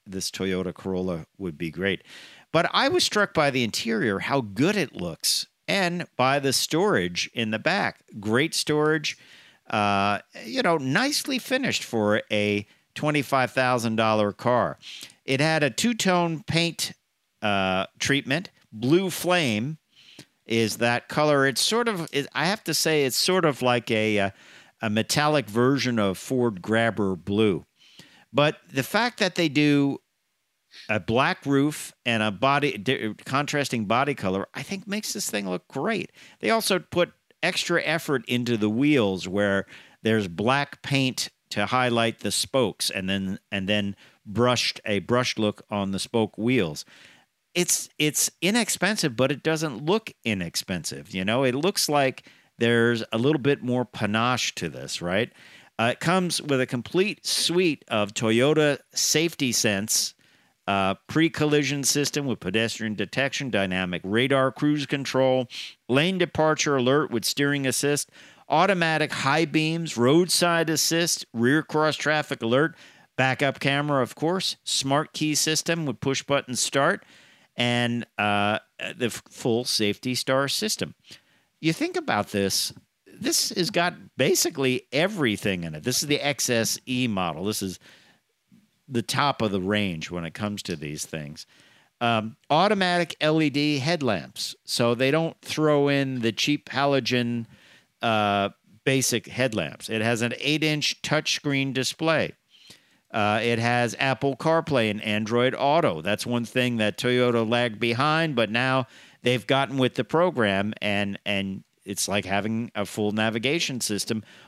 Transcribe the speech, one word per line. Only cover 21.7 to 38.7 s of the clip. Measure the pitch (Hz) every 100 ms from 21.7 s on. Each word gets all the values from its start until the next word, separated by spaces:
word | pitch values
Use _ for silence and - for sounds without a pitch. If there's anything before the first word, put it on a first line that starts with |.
| 220 233
of, | 190 160
it, | 139 135
I | 123 165
have | 208
to | -
say, | 151 165 156
it's | 131 -
sort | - 185
of | 165 127
like | 123 123 113
a, | 113 110 104
uh, | 98 - - - - -
a | 113
metallic | 107 107 147 151 151 101
version | 107 127 139 123 117
of | 101 90
Ford | - 131 120 92
Grabber | 87 110 113 107 98
Blue. | 90 90 101 110 80 - _ _ - - - _
But | - 147 - -
the | 135
fact | 127 208 240 -
that | 185
they | 175 165
do | 139 147 143 139 123 _ _ _ _ _ _ _ - -
a | 107
black | 87 113 151 185 139
roof | 139 143 151 - - 120
and | 113
a | 107
body, | 92 135 143 143 104
di-, | 98 131 110 101
contrasting | - 135 143 147 135 120 101
body | 117 139
color, | 139 95 95 -
I | -
think | - 196 196
makes | 208 -
this | 214 -
thing | 208 196
look | - _
great. | 131 175 214 - - - -
They | 208
also | 226 - 185
put | - 175 170 - _ -
extra | 170 185 - 170
effort | - 160 - 135 117
into | 123 120 113
the |
wheels | 107